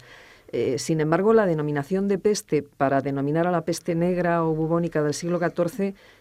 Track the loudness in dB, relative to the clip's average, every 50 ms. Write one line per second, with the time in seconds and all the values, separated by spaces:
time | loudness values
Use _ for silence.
0 | -18 -20 -20 -20 -20 -20 -20 -20 _ -6 -4 -2 0 0 -2 -2 -2 -2 0 0
1 | 2 0 0 2 2 4 4 4 4 4 0 0 0 -2 -2 -2 -2 -2 -2 -2
2 | 0 0 -2 0 2 0 0 0 -2 -2 -2 -2 -2 -2 _ -2 0 2 2 0
3 | 0 0 -4 -2 -2 0 0 2 2 2 0 0 -2 -2 -6 -4 -4 -4 -2 0
4 | 0 0 0 0 0 0 2 2 0 0 0 0 0 0 0 0 0 0 0 0
5 | 0 0 -2 -2 -4 -2 -2 0 0 -2 0 0 -2 -2 0 -2 -4 -4 -4 -8
6 | -18 -20 -20 _